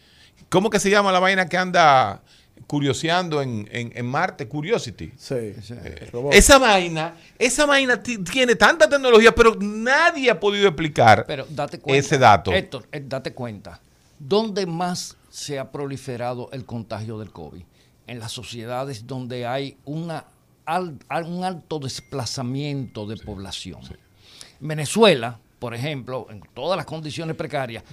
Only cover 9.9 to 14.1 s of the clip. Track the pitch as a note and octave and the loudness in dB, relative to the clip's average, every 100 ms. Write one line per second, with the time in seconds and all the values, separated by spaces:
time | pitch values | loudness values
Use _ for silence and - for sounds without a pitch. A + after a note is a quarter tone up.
9.9 | C#4+ E4+ E4 B3+ G#3 G3+ G3+ G3+ D3+ D#3+ | 4 2 2 0 2 0 2 2 2 -4
10.9 | D3 A#2 D3 - D3 C3 D3 C#3+ - - | 4 6 6 4 -8 -10 -8 -8 -8 0
11.9 | C#3 C#3 C#3+ B2 G2+ - F#2 - B2+ - | 0 2 6 8 8 4 -2 -2 -12 -14
12.9 | D3+ C3+ C3 D3+ B2 A#2+ G#2 F#2+ E2+ _ | -14 -10 -10 -10 -10 -12 -12 -16 -20 _
13.9 | _ _ | _ _